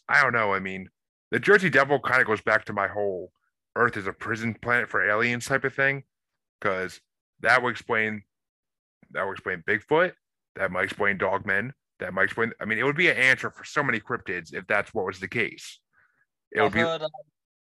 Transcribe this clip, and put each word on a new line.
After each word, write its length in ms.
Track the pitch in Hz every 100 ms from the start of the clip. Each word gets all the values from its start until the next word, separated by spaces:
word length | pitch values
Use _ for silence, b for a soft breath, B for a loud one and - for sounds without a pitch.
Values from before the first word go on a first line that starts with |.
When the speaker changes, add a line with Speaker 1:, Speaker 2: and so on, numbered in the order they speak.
| -
Speaker 1:
I 120 | 120
don't 100 | 135
know, 200 | 120 104
I 60 | 95
mean, 300 | 95 95 95 _ _ _ -
the 80 | 117
Jersey 300 | 139 202 185
Devil 300 | 131 139 143
kinda 240 | - 127 110
goes 160 | 107
back 240 | - 110 -
to 80 |
my 140 | 104 98
whole 460 | 101 101 92 90 _ _ _ _ -
Earth 220 | 117 107
is 100 | 95
a 60 |
prison 420 | - 107 110 113 107
planet 340 | 113 120 107
for 140 | 104 95
aliens 380 | 107 120 120 123
type 180 | 135
of 120 | 131 -
thing, 300 | 135 139 - _ _ _ _ _
'cause 400 | 107 92 92 - _ _ _ _
that 220 | 110 127
would 80 | 123
explain, 520 | 107 - 113 110 107 - _ _ _ _ _ _ _ _
that 120 | - 98
would 80 |
explain 300 | 92 101 92
Bigfoot, 520 | 80 107 - 156 175 - _ _ _ -
that 160 | 95
might 140 | 90 98
explain 320 | - 101 98
Dogmen, 540 | 95 95 98 98 120 - _ -
that 140 | -
might 100 | 95 101
explain, 280 | - 117 -
I 60 | 104
mean, 140 | 110
it 40 |
would 120 | 131 147
be 120 | 170
an 80 | 117
answer 340 | 131 123 113
for 120 | -
so 200 | - 151
many 160 | 139 113
cryptids 540 | - 117 - 90 82
if 120 | - 95
that's 260 | 104 101
what 120 | 110 95
was 140 | 95
the 80 | 95
case. 520 | 117 98 - - - _ _ _ _ _ _ _
It 100 | -
would 60 | 107
Speaker 2:
I've 60 |
Speaker 1:
be 80 | 107
Speaker 2:
heard, 200 | 139 160
um, 80 | 156 - - _ _ _ _